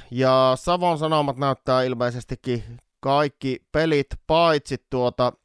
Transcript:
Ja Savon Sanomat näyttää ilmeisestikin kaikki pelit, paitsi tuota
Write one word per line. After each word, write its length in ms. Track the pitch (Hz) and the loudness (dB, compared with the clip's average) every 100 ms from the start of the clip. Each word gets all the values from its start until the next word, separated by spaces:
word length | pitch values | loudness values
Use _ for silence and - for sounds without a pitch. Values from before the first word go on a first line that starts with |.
| - | -8
Ja 420 | 123 131 131 131 127 | 0 2 4 4 2
Savon 420 | - 175 175 156 | -2 0 0 0
Sanomat 400 | 156 156 143 131 | 0 0 0 -2
näyttää 460 | 139 127 - 127 | -2 -2 0 0
ilmeisestikin 960 | 127 120 123 123 - 131 131 120 113 120 _ _ | 0 -2 -4 -4 -10 -10 -6 -6 -6 -18 _ _
kaikki 680 | 135 143 147 - 139 127 - | 0 0 0 -4 -6 -8 -4
pelit, 360 | 151 160 151 139 - - | -2 2 0 -2 -8 0
paitsi 580 | 160 170 151 - 127 _ | 2 4 2 -2 -10 _
tuota 440 | 131 123 - 123 - | -2 -2 0 -2 -4